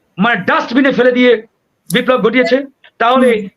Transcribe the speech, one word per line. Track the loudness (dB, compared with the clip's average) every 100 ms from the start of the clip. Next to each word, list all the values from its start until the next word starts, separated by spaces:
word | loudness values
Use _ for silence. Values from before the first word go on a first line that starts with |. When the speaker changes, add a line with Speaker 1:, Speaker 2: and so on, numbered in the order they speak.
| _ -4
Speaker 1:
মানে | -2
ডাস্টবিনে | -2 -2 -4 -2 0 0
ফেলে | 2 0
দিয়ে | 2 2 0 -4 _ _ _ -6
বিপ্লব | -4 0 0
ঘটিয়েছে? | 0 0 0 -2 -4 _ _ -4
তাহলে | 0 2 2 0
Speaker 2:
হুম। | -6